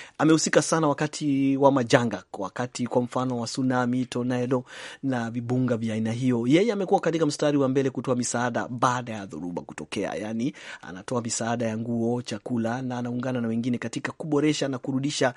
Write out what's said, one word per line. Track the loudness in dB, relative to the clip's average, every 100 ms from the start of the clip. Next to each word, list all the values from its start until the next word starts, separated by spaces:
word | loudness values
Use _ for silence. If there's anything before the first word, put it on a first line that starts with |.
| -12 0
amehusika | 4 4 6 4
sana | 4 2 2
wakati | 0 -2 -2 0 2 2 6
wa | 6
majanga, | 6 4 4 4 -2 -10 -10
wakati | -8 -6 -6 -4 0
kwa | 0
mfano | 0 -2 -2 -2
wa | -4
tsunami, | -2 0 2 2 0 -2
tornado | -2 -2 0 0 0 -2 -14 -16 -8
na | -4 -2 -2
vibunga | -4 -2 0 2 0
vya | 0
aina | -2 -2
hiyo. | 0 2 2 4
Yeye | 4 4
amekuwa | 0 2 2
katika | 2 2 0
mstari | 2 2 4
wa | 2
mbele | 2 0
kutoa | -2 -2 0
misaada | 0 0 0 -2 -4
baada | 0 0 0 -4
ya | -8 -8
dhoruba | -10 -8 -8
kutokea. | -10 -12 -8 -4 -4
Yani, | -4 -6 -4 -4 -6 -14 -16
anatoa | -14 -14 -6 -4
misaada | -2 -4 -2 -2 -2
ya | -4
nguo, | -2 -2 0 -2
chakula | -4 -8 -4 -2 -2 -2
na | -4 -6
anaungana | -4 -4 -4 -2
na | -2
wengine | 0 0 -2
katika | -4 -6 -8
kuboresha | -8 0 2 4 2 0
na | -4
kurudisha, | -2 -2 -2 2 0